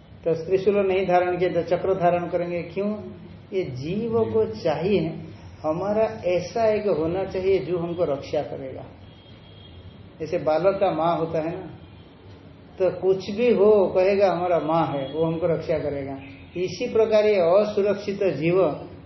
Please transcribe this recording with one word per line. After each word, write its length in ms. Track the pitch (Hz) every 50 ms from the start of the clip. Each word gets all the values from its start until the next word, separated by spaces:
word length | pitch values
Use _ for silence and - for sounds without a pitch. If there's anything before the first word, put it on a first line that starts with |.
| - - - - -
तो 220 | 165 160 160 160
त्रिशूल 400 | 175 190 185 - 208 202 202 196
नहीं 200 | 190 185 196 190
धारण 320 | 175 180 180 180 180 180 170
किए 100 | 185 170
तो 140 | 165 170
चक्र 320 | 165 - 180 170 - 190 190
धारण 320 | - 175 175 170 175 170
करेंगे, 360 | 165 180 170 175 175 175 175
क्यों? 340 | 156 - - 196 202 208 214 208 - - - - - - - - - -
ये 120 | 208 185 170
जीव 600 | 139 123 127 139 165 190 220 233 226 226 226 220
को 200 | 214 214 220 214
चाहिए 560 | 208 - - - 160 143 151 170 208 202 180 160 160 160 - - - - - - - - -
हमारा 600 | - 156 160 175 185 208 208 220 220 214 - - -
ऐसा 420 | 175 180 170 175 - - 233 226 214
एक 180 | 214 202 202
होना 380 | 202 165 151 160 160 180 196 190
चाहिए 340 | 180 - 185 185 190 196 170
जो 200 | 139 156 180 170
हमको 260 | 170 175 170 175 170
रक्षा 380 | 147 135 135 - - 160 147
करेगा। 420 | 135 - - - - 131 - - - - - - - - - - - - - - - - - - - - - - - - - - - - - -
जैसे 180 | 160 151 180 165
बालक 400 | 143 156 156 160 175 196 190 196
का 100 | 196 180
माँ 260 | 160 156 160 170 170
होता 220 | 156 165 156 165 160
है 220 | 156 165 180 -
ना, 100 | - - - - - - - - - - - - - - - - - - - - - - - -
तो 120 | 185 175
कुछ 400 | 170 - 185 190 190 - - 220
भी 200 | 202 208 247 240
हो 360 | 202 - 202 214 214 202 180
कहेगा, 460 | - - 185 185 196 202 196 202 185
"हमारा 260 | 170 170 180 180 170 160
माँ 280 | 147 156 165 165 156
है, 260 | 139 143 139 135 135
वो 120 | 143 160 165
हमको 220 | 160 165 160 180
रक्षा 320 | 170 160 156 - 170 160 147
करेगा।" 400 | 143 147 143 139 135 135 135 135 - - - - - - -
इसी 360 | 175 185 175 - - 247 226
प्रकार 340 | 196 220 220 220 220 214 208
ये 100 | 214 208
असुरक्षित 880 | 190 165 165 180 208 208 208 - 202 196 208 196 202 - 202 196 202 202
जीव 640 | 185 143 139 156 170 175 190 175 147 135 - - - - - -